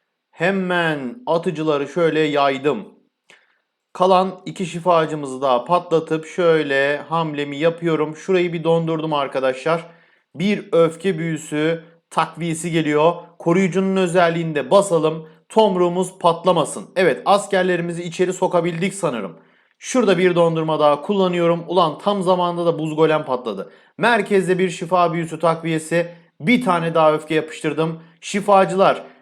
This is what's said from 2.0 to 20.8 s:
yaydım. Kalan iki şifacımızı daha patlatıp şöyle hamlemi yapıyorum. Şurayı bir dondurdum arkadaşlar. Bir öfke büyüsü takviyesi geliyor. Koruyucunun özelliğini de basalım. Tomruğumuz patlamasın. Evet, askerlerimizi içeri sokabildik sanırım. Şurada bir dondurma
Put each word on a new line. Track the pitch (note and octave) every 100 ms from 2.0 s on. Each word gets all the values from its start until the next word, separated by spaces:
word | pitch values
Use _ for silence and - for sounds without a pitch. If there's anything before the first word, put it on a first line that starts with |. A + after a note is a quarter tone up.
| E3 D3+
yaydım. | D#3 D3 C#3 C3+ C#3 A#2+ F#2 - _ _ _ _ _ _ _ _ _
Kalan | - F#3 F#3 F#3+ F#3 -
iki | D3+ F3
şifacımızı | E3 F3+ E3+ D#3 D3+ C#3+ C3
daha | C3+ B2
patlatıp | - F3 E3+ D#3+ D#3+ D#3+ D#3+
şöyle | - E3+ D#3+ D3 C#3 C#3 D3 B2
hamlemi | E3 D#3+ C#3+ C#3+ C#3+
yapıyorum. | E3 E3 E3+ D#3 D3+ D3+
Şurayı | - F#3 F3
bir | E3+
dondurdum | D#3+ E3 E3 D#3+ D#3
arkadaşlar. | D3 C#3 C3+ C3 C3 D#3+ E3 E3 - _ _ _
Bir | C3 F#3+ G3+ -
öfke | E3 E3 D#3+ G3 E3
büyüsü | E3 D#3 - D3+ D#3 E3 - _ _
takviyesi | - D#3+ D#3+ E3+ D#3+ F3
geliyor. | E3 D3+ D3 D#3+ E3+ - -
Koruyucunun | - F3 F#3+ F3+ F#3+ F#3+
özelliğini | F#3 F3 E3+ E3 E3
de | D3 B2+
basalım. | G3 - E3 D#3 D#3+ - - _
Tomruğumuz | - G#3+ F#3 F3 F3 F3+ -
patlamasın. | F3 E3 F#3 F3 C3+ A#2 F#2+ E3
Evet, | F3+ B2
askerlerimizi | - G3 - F#3 F#3 F3 E3+ E3+
içeri | F3 E3 F3+
sokabildik | F3 F#3 F3+ E3+ E3 F#3+
sanırım. | G3 D#3+ A#2+ F#2+ E2 _ _ _ _
Şurada | - B3+ A3+ F3
bir | F#3
dondurma | F3 E3+ D#3+ D#3+ D3+